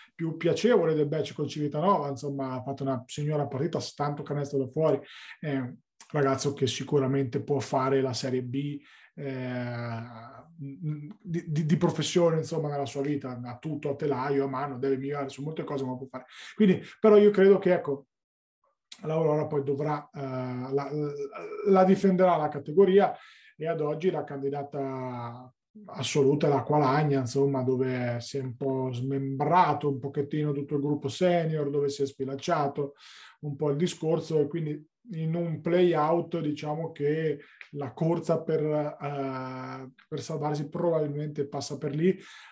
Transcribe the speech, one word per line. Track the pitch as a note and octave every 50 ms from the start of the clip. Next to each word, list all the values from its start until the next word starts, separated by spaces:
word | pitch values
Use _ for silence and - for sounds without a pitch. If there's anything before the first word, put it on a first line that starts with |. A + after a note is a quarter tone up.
| - _ _
più | - E3 E3 D#3+
piacevole | E3 - E3+ - - - A#3+ A#3+ G3 E3 D#3+ D#3
del | D3+ D3 C#3+
match | D#3 D#3 - -
con | - - D3 B2
Civitanova, | - D3+ D3 C#3+ D3 D3+ E3 G3 G3 D#3 C#3+ C#3+
insomma, | C#3 B2 D3+ C#3+ C#3 C#3 C3+ C3 B2+
ha | B2+ A#2+
fatto | C#3 C3+ - C#3+
una | C3+ C3 A#2+ - -
signora | - D3+ D3 D3+ D#3 D3 C#3 -
partita, | - B2+ D3+ E3+ - D3 - - -
tanto | - C#3+ C#3+ C#3+ D3 C#3+
canestro | - C#3+ D3 C#3+ C#3 C#3+ C#3
da | C3 C3
fuori, | - D#3 D#3+ D3+ C#3 C#3 - - - - - - - -
è | - D3+ C#3
un | C3+ B2+ A#2+ B2 - _ _ _ - - -
ragazzo | - D3 C#3 C#3 C3 - - C#3+
che | C#3+ - C3+ A#2
sicuramente | - - C#3 - D3 C#3+ C3+ C3 C#3 C#3 C#3 A#2 A#2+ C#3
può | A#2 C#3 D3 C3
fare | - - - - - C3+ C3+ C3+
la | C3 C3
Serie | A#2 - - B2+ B2+ B2+ B2
B, | B2 B2+ C#3 C#3+ C#3+ C#3+ C#3 - - - - - - _
eh, | - D3 C3+ C3 B2+ B2+ B2+ B2 B2 B2 A#2+ A#2+ A#2+ A#2+ A#2 A#2 A#2 A#2 A#2+ A#2 A2 A#2 A#2+ A#2 A#2 - - - - C#3+
di, | C#3 C#3 - F3 D3+ D3+ D3 D3 D3+ - _ - F3+ E3 E3+ - E3
di, | D3 D3+ E3
di | C#3+ E3+ D3+
professione, | F3 D#3+ - - D3 - - F3+ E3+ E3 D#3+ D#3
insomma, | D3 - E3 D#3 D3 D3
nella | C#3+ C#3+ C#3
sua | A#2+ - C#3+
vita, | C#3 D3+ D3 C#3 - B2+ B2 A#2+ B2
ha | B2 A#2+ -
tutto | - D#3+ D3 - - D3
a | C3+
telaio, | - D#3+ C#3+ C3+ A#2+ B2+ C#3+ C#3 C#3 C#3
a | C3+
mano, | C3 B2+ B2 C3+ C3 A#2+
deve | C3+ C#3 C3+ C3
migliorare | C3+ C#3 C#3+ C#3+ C#3 B2+
su | - -
molte | C#3+ D#3 D#3 D#3+ D3
cose, | C#3+ D3 C3+ C3+
ma | B2+ B2+ -
può | C3+
fare. | - - - - - - - - - -
Quindi, | - G#3+ F#3+ F3+ - - - - -
però | - A3 G#3 G#3
io | G#3 G#3
credo | G3+ F#3+ F#3+ G3 G3+ F#3
che, | - F3+ F3+
ecco, | - - C#3+ C#3 C#3 - _ _ _ _ _ _ _ _ _ _ _ _ _ _ _ _ _ - - -
l'Aurora | D#3 D#3+ D#3+ D#3+ D3+ D3+ D3+ C#3+ D3+
poi | D3+ C#3+ C3+
dovrà, | C#3 C#3 C3 D3+ D3+ D3 D3+ - - -
eh, | D3+
la, | C#3 C3 C3 C3 B2+ B2+ B2+ B2+ B2+ C3
la, | C3+ C#3+ C#3+ C#3 D3 D3+ D3 D3 C#3+ C#3+ C#3+ C#3 - - - - - - -
la | G3+ G3 F#3+ F#3
difenderà | F#3 F#3+ F#3+ - G3 F#3 F3 F#3 F3+ E3+
la | D#3 D3+ D3
categoria, | D3 C#3+ C#3+ D#3 D3+ F#3 G3 F3+ F#3+ G3+ G3+ - - - - - - - - - _ -
e | D3+ D#3+
ad | E3 D#3
oggi | D3+ D3 D3+ D3+ F3 F#3
la | D#3 D3+ C#3+
candidata | - D3 C3+ C#3 C#3 C#3+ C#3+ C#3 - - C#3+ C3+ C3+ C3 C3 B2+ B2+ B2 A#2+ A#2+ A#2+ A#2+ B2+ B2+ B2+ _ _ _ _ - G#3+ - -
assoluta | - - B2+ - - D3+ C3+ C3 C#3+ - E3+
è | D3
l'Acqualagna, | C#3+ C3+ - - D3+ D3+ D3 B2+ C3+ D3+ D3+ D3 C#3 C3+
insomma, | B2+ A#2+ - C#3 C#3 C#3 C3+ C3 B2
dove | B2+ B2+ B2 C3 C3 B2+ B2+ B2 A#2+ A#2+ A#2+
si | - - - C#3
è |
un | C3 B2+ A#2+
po' | - C#3+ C3+ C3 C3 C3 B2+
smembrato | B2 A#2+ B2+ C3+ C#3 C#3 C#3 C3+ C#3 C3+ C#3+ D3+ E3+ F3+ F3 D3+ C#3+ C#3+ - D3
un | C#3 B2
pochettino | C#3+ C#3 - D3+ C#3+ D3 E3 D3+ D3+ D3+
tutto | C#3 C#3+ C#3+ - D3+
il | C#3
gruppo | C#3 D3 D3 C#3+ - C3
senior, | - - F#3 F3+ F3 E3+ D#3+ D#3 D#3 D3+ D3 C#3+
dove | C#3+ D3 C#3+ C#3
si | C#3 - C#3
è |
sfilacciato | C3+ - - C3 C3 C#3 C3+ - F3 E3+ D#3 D3 C#3 - D#3 C#3+ C#3+ - _ - - - - - - - _
un | D3 D3+ C3
po' | - D3+ D3
il | C#3 D3
discorso, | F3+ F3 - - D#3+ D#3+ E3 D#3+ - - D#3+ D3+
e | C#3+ C#3+
quindi | - E3 D#3 D3+ D3 D3 - _ _ _ _ B3 F#3
in | D#3+ D#3+ D#3+ E3
un | F3 E3+ E3+ D#3 A#2+
play-out | - E3+ F3 F3+ F3+ F3 E3 D3+ D3 D#3+ E3+ F3 E3 - - E3
diciamo | D#3 D3 D3 - D3+ D3+ D3+ D#3+ E3 D#3+
che | - - C#3+ D3 D3+ D#3+ D#3+ D#3 D3 D3+ - - - - - -
la | - C#3+ C#3 B2
corsa | - - D#3+ D#3+ E3+ E3 E3 - E3 D#3 D#3+
per, | - D#3 D3+
eh, | D3+ D3+ D3+ D3+ D3 D3 - - D3 C#3+ C#3+ C#3+ C3+ C3+ C3 C3 C3 C3 C3 C3 C3 C3 C3 C3+ C3 B2+ - - - -
per | D#3 C#3
salvarsi | - - D#3+ C#3+ D3 D3+ D3+ D3 D3+ -
probabilmente | - F3 F3 E3+ E3 D#3 D3+ D3 C#3+ D3 D3+ D3 D3 D3+ C#3 -
passa | - C#3 C#3 - D3 B2+
per | D3+ D3 C#3
lì. | D3+ E3 F#3+ F#3 - - - - - - -